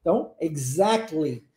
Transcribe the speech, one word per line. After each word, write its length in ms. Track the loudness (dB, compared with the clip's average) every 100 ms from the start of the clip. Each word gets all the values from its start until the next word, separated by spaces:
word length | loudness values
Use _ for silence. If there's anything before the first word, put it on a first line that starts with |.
Então, 340 | 2 0 0 -6
exactly. 1040 | -4 -4 -6 2 4 4 0 -2 -2 -4 _